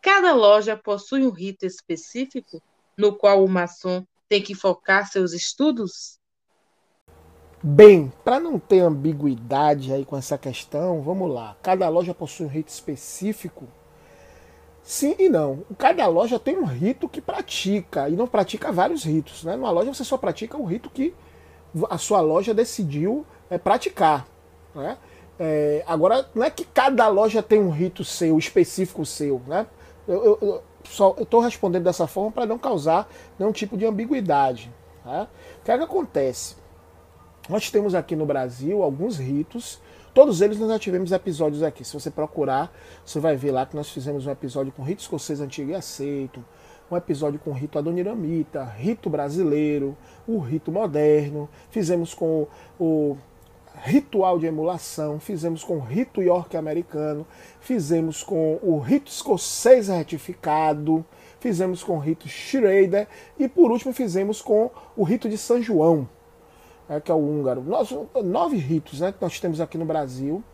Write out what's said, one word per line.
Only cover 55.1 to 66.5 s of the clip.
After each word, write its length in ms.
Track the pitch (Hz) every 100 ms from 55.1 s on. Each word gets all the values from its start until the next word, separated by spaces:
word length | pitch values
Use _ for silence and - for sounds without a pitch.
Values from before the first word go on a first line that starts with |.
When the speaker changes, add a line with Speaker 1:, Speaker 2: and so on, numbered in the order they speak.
| 147
Speaker 2:
fizemos 420 | - 190 165 165
com 160 | - 170
o 40 |
rito 400 | 123 156 254 -
York 340 | 180 180 170 165
americano, 720 | 156 160 170 151 151 147 160 - - -
fizemos 640 | - 254 147 165 160 151
com 340 | - 165 160 160
o 160 | 196 156
rito 320 | 120 285 -
escocês 800 | - 302 208 - - 226 254 202
retificado, 1160 | 180 156 160 - 180 - 151 156 147 151 160 165 - - -
fizemos 420 | 247 180 185 180
com 140 | - 170
o 20 |
rito 280 | 143 160 151
Schrader 760 | - - 269 214 196 190 196 208 - - -
e, 120 | 269
por 200 | 359 302
último, 240 | 240 269
fizemos 480 | 247 247 175 196 220
com 300 | - 208 233 - - -
o 80 |
rito 240 | 170 226 233
de 100 | 208
São 240 | - 240
João, 460 | 233 196 156 160 131 - _ - -